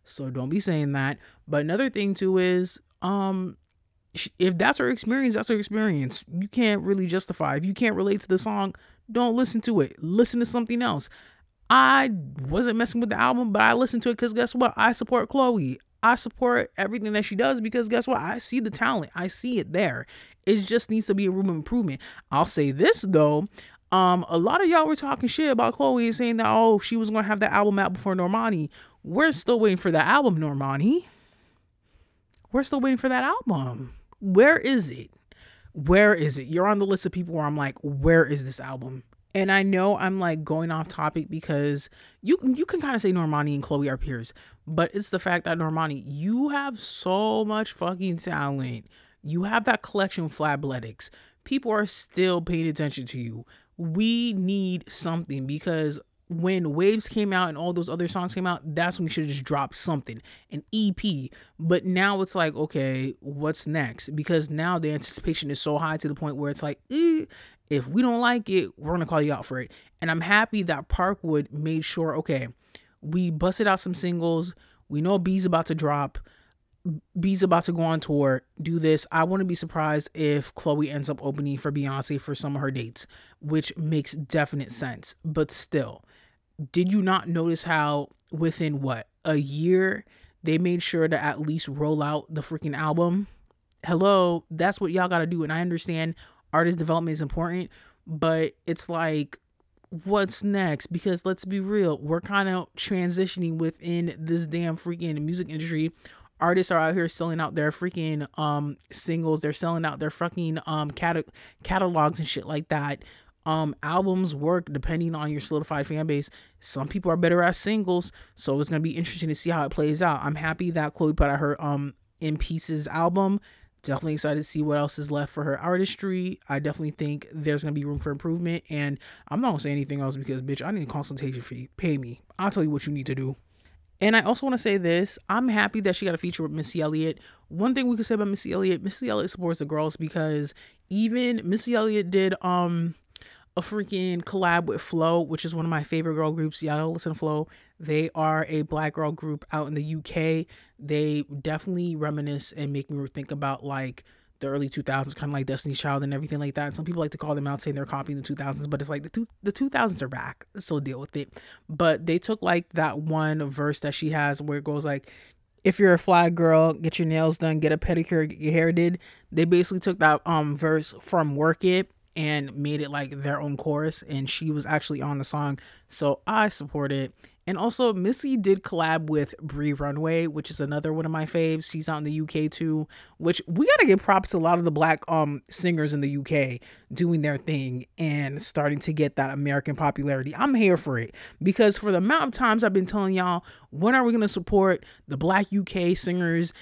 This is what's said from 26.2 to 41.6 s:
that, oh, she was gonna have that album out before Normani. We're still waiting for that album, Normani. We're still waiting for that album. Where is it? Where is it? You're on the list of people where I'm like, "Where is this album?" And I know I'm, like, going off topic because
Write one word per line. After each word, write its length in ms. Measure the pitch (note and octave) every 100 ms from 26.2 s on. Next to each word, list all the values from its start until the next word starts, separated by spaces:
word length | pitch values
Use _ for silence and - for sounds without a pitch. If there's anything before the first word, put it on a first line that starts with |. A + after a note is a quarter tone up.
| A#3+ A3+
that, 100 | A3
oh, 280 | A3 A3+ G#3
she 180 | - A3+
was 120 | G#3+
gonna 140 | A3
have 160 | G3+ G#3
that 140 | G#3+
album 260 | G3+ G#3 G3+
out 140 | F3+
before 220 | F#3 G3 F#3
Normani. 540 | F3+ A3 A3+ F3+ D3 - - _
We're 300 | - F#3 D#4
still 300 | B3+ - A#3+
waiting 160 | G#3+ F#3
for 140 | F#3+
that 140 | D#3+ D#3
album, 320 | C4+ C4 D#3+
Normani. 680 | D#3 C#3 C3+ C#3 G3 E4+ - _ _ _ _ _ _ _ _ _ _ _ _ _ _
We're 120 | B3+
still 180 | C4+ C#4
waiting 160 | C4 B3+
for 100 | C4
that 160 | B3+
album. 680 | C4 A4 C4 E3 C3 A#2 C3 - - -
Where 380 | G3 F#3 C4+ E4
is 340 | B3+ C4 D#3
it? 180 | B2 - _ _ _ - - -
Where 420 | - C#3+ F#3 G#3
is 240 | F3+ D3+ C3+
it? 100 | B2+
You're 200 | E3 G3
on 120 | G#3
the 60 | G3
list 200 | F#3+ F#3
of 80 |
people 220 | F3+ F3 E3
where 100 | D3
I'm 100 | D3
like, 220 | C#3 C3
"Where 440 | D3 C#3 D3+ E3 C#3
is 180 | C#3+
this 160 | C3+ C3+
album?" 440 | C3+ C3 B2+ C3 - _ _ G3
And 160 | G3
I 120 | G3
know 340 | G3 F#3 F#3+ G3+
I'm, 220 | F#3 F#3+
like, 240 | F3 D#3+
going 260 | D3+ D#3+ E3
off 180 | D#3+ D#3
topic 400 | - D3+ E3 D3+
because 600 | D#3+ - C#3+